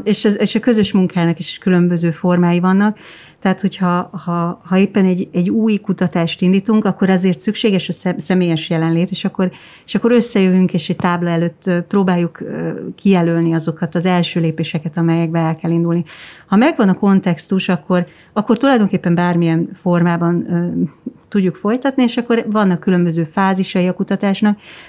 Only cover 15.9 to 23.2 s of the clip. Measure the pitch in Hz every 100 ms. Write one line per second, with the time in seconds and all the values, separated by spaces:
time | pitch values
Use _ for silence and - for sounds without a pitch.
15.9 | 170 170 - - - - 196 277 320 202
16.9 | 185 202 190 190 165 - 190 - 180 -
17.9 | 180 170 - _ - 208 220 277 254 196
18.9 | 190 180 170 180 170 170 165 - - 185
19.9 | 175 170 170 170 175 - 175 175 170 175
20.9 | - - - - 202 185 - 202 247 277
21.9 | 269 240 247 226 233 220 214 202 170 -
22.9 | 180 175 165